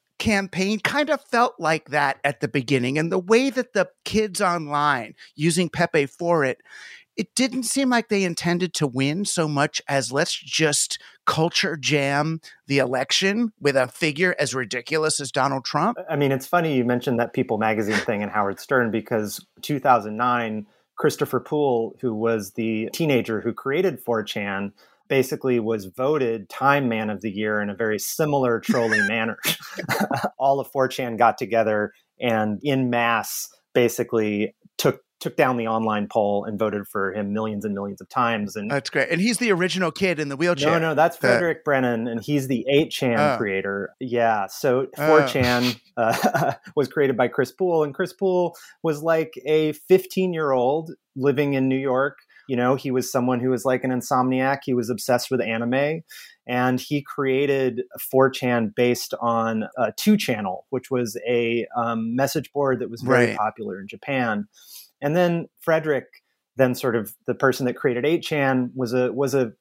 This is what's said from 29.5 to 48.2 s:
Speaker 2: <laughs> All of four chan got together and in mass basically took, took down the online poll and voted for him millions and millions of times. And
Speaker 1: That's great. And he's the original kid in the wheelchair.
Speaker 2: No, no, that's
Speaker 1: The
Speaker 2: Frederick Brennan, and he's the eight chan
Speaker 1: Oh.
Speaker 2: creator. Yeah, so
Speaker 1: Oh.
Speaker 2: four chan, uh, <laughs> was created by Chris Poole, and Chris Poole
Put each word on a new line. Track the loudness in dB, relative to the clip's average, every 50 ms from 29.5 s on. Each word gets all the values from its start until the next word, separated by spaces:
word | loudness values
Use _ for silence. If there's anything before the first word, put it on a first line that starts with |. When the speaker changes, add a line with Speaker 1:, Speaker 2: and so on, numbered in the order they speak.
| -6 -6 -8 -14 -12 -8 -6 -4
Speaker 2:
<laughs> | -2 -2 -2 -2 -2 -2 -4 -4 -4 0
All | 2 2 2 2
of | -2 -2
four | 0 0 0
chan | 0 0 -2 -4 -2 2
got | 4 4 4 4 2
together | -2 0 2 2 4 4 2 2 0 -2 -4 _ _ _ _ -4
and | -2 0 2 2 2 0 -2 -2 -2
in | 0 0 2 2 2
mass | 2 2 2 2 2 0 -2 -4 -6 -10 -10 -12 _ _ _ _ 2
basically | 4 4 4 2 0 -4 -2 0 0 0 0 0 -2 -2 -4 -6 _ _ -14 _ 0
took, | 0 0 0 0 _ _ _ -12
took | -10 -4 0
down | 0 2 2 0 0
the | -2 -2
online | -2 -2 0 0 0 -2 -2 -2
poll | 0 0 0 0 0 -2 -4
and | -4 -4 -2
voted | -2 -2 -2 -4 -6 -6
for | -6 -4 -4 -4 -4
him | -4 -6 -4 -4
millions | -4 -4 -4 -6 -6 -6
and | -6 -6
millions | -6 -6 -8 -10 -12
of | -14 -8
times. | -4 -2 0 0 0 -2 -4 -6 -8
And | -8 -6 -4
Speaker 1:
That's | -4 -4 -4 -4
great. | -2 -2 -2 0
And | 0 0
he's | 0 0 0 0
the | 0 0 2
original | 2 0 0 0 0 -2 -2 -2
kid | 0 0 0 0 -2
in | -4 -4
the | -4
wheelchair. | -2 0 0 0 2 2 2 2
Speaker 2:
No, | 2 0 0
no, | 2
that's | 4 2 2 2
Speaker 1:
The | 2 2 4
Speaker 2:
Frederick | 4 4 2 0 -2 -2 -2
Brennan, | 0 2 2 2 2 0 0 -2 -4
and | -4 -6
he's | -4 -2 0 0 0 0
the | -2 -2 0 2
eight | 4 4 4 2
chan | 0 -2 0 2 2 4
Speaker 1:
Oh. | 2 2 2 0
Speaker 2:
creator. | -2 -2 -2 -2 -2 -2 -4 -4 -6 -8 -8 -10
Yeah, | -8 -4 0 2 2 2 2 2 -2 -4
so | -6 -2 0 2 2 2 0 -2 -4 0
Speaker 1:
Oh. | 4
Speaker 2:
four | 6 6 6 6 4
chan, | 2 2 2 4 4 2 2 0 -2 -4 _ _ _
uh, | 0 0 2 2 2 2 0 2 2 0 0 -2 -6 -10
<laughs> | -6 -2
was | -2 -2 0
created | 2 2 2 2 2
by | 2 0 0
Chris | 0 0 -2 -2 -2
Poole, | -2 0 0 2 2 0
and | 0 -2
Chris | -4 -4 -4 -4
Poole | -2